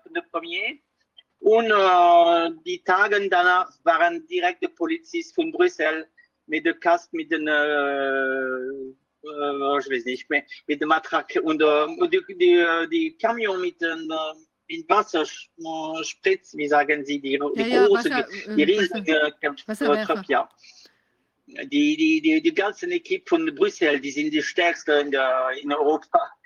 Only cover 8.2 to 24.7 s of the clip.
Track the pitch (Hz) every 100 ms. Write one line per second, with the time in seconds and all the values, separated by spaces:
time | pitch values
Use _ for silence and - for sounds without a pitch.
8.2 | 135 131 131 131 131 139 131 135 _ _
9.2 | 151 147 143 139 139 143 135 127 120 127
10.2 | - 147 - - - 147 151 156 - 156
11.2 | - 185 156 156 151 147 151 - 175 185
12.2 | 180 185 175 175 170 165 160 165 160 -
13.2 | 220 233 214 185 180 - 165 165 156 156
14.2 | 156 311 320 _ _ 165 160 208 202 165
15.2 | 151 - - - 165 160 156 160 151 -
16.2 | 190 190 - 151 147 147 147 151 139 143
17.2 | 139 139 143 226 226 269 403 392 320 254
18.2 | 233 - - 220 330 415 370 220 180 156
19.2 | 151 - - 143 - 214 147 147 214 214
20.2 | 185 127 - _ - - - _ _ _
21.2 | _ _ _ - - 143 147 156 156 160
22.2 | 156 156 165 160 196 208 175 175 - 185
23.2 | - 165 - 143 208 - 156 143 139 139
24.2 | 151 151 - - 175